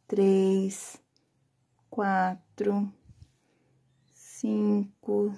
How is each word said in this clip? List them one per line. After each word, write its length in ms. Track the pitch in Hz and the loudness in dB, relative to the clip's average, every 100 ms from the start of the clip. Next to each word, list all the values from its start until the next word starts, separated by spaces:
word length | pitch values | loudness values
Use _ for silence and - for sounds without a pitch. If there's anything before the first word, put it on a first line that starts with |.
| - | -6
três, 960 | 202 196 190 190 190 190 - - - _ _ _ _ _ _ _ _ _ | 2 4 6 4 2 0 -6 -14 -16 _ _ _ _ _ _ _ _ _
quatro, 1040 | - 202 190 185 185 _ - 208 202 202 - _ - - _ _ _ _ _ _ _ _ | -4 0 2 0 -4 _ -6 -2 -2 -4 -8 _ -20 -20 _ _ _ _ _ _ _ _
cinco, 1200 | _ - - 220 214 208 208 202 _ - 208 208 | _ -20 -8 -4 -2 0 0 -2 _ -4 -2 -2